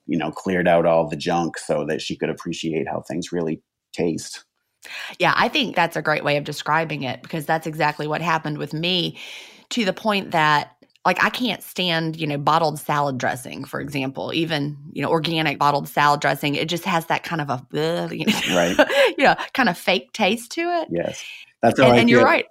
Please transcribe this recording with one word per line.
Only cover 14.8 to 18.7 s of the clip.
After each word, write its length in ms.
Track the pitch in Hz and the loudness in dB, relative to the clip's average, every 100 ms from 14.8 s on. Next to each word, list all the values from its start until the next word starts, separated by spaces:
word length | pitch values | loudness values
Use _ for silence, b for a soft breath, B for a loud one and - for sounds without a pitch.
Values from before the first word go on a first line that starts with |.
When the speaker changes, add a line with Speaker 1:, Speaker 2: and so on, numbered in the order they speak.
| 147 | -10
Speaker 2:
you 80 | - | -6
know, 80 | 139 | -2
organic 480 | 165 165 165 156 - | 0 0 -2 -2 0
bottled 280 | 143 143 156 | 2 2 0
salad 320 | 156 147 147 | 2 4 4
dressing. 340 | 143 147 147 143 | 2 0 -2 -2
It 140 | 160 | -2
just 160 | 170 196 | -4 0
has 200 | 170 160 | -2 0
that 160 | 151 | -2
kind 180 | - 165 | -2 -4
of 80 | 139 | -2
a, 160 | 131 - 147 | -4 -4 -2
uh, 280 | 160 175 170 | -2 -2 -4
you 140 | - 156 | -2 -2
know, 300 | 208 - 87 | 0 2 2
Speaker 1:
Right. 220 | 85 | 4